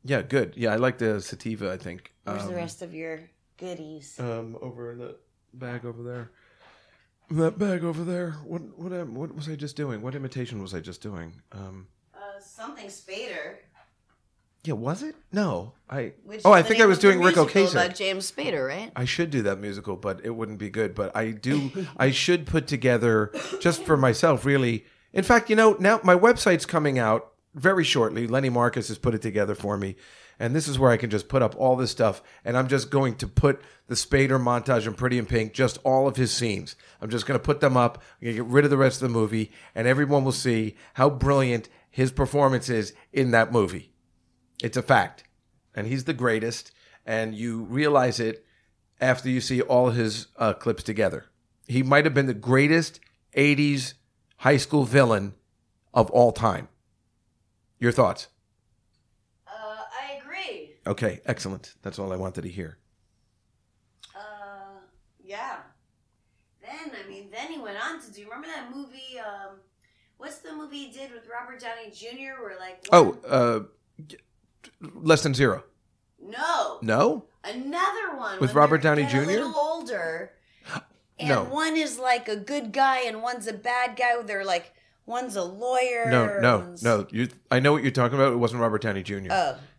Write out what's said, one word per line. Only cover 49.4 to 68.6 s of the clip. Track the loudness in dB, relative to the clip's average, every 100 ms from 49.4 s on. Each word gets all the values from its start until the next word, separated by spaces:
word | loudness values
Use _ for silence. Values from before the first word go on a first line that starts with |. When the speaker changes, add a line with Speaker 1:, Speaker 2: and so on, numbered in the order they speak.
Speaker 1:
see | -2 -2
all | 2 4 4
his, | 2 -2 -4 -12 -2
uh, | -2
clips | 0 -4 -4
together. | -4 0 0 0 -14 _ _ _ -4
He | -2
might | 4 4
have | 4
been | 2 0
the |
greatest | -2 2 4 6 4 2 -8 _ _ _
eighties | 2 4 4 2 0 -4 -12 _ _ _ _
high | 4 4
school | 4 2
villain | 4 6 6 4 0 -10 _ _ _ _ _
of | 2 4
all | 6 6
time. | 6 0 -2 -8 _ _ _ _ _ _ _ _ _ _ _
Your | 0
thoughts? | 4 2 2 -12 _ _ _ _ _ _ _ _ _ _ _ _
Speaker 2:
Uh, | -16 -14 -12 -12 -12
I | -12 -14
agree. | -12 -12 -10 -12 -16 _ -8
Speaker 1:
Okay, | -4 -4 -4
excellent. | -8 -6 -6 -10 -14 _
That's | -16 -10
all | -8
I | -6
wanted | -6 -8
to | -12
hear. | -10 -14 -14 _ _ _ _ _ _ _ _ _ _ _ _ -20
Speaker 2:
Uh, | -20 -18 -18 -18 -18 -20 -20 _ _ _ _
yeah. | -14 -12 -10 -12 -16 _ _ _ _ _ _ _ _ _
Then, | -18 -14 -14 -16
I | -16
mean, | -18 -16
then | -14 -12
he | -12
went | -12 -10
on | -10 -10
to | -18
do, | -20
remember | -18 -16 -14
that | -14